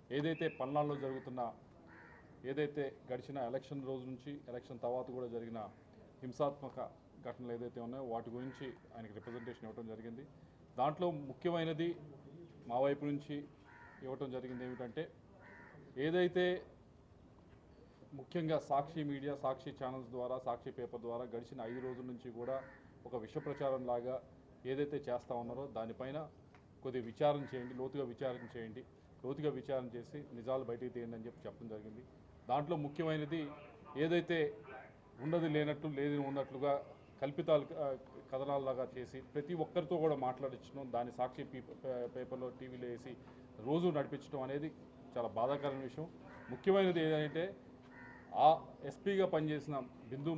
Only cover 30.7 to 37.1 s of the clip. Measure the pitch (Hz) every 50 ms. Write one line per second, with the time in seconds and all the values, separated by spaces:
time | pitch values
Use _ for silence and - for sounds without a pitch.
30.7 | 117 - 127 123 117 123 117 117 117 113 110 120 - - - 107 95 - 117 113
31.7 | 107 107 104 110 107 117 131 - - - - - - - - - 123 143 147 151
32.7 | 175 156 147 143 147 - 165 160 156 156 151 143 165 165 151 143 147 - - -
33.7 | - - - - - 131 151 165 170 175 165 170 175 165 151 147 143 - - -
34.7 | - - - - - - - - - - 123 156 170 175 165 160 151 151 151 147
35.7 | 147 147 160 156 147 135 143 147 147 147 139 135 139 139 135 135 135 135 143 143
36.7 | 139 139 - - - - - -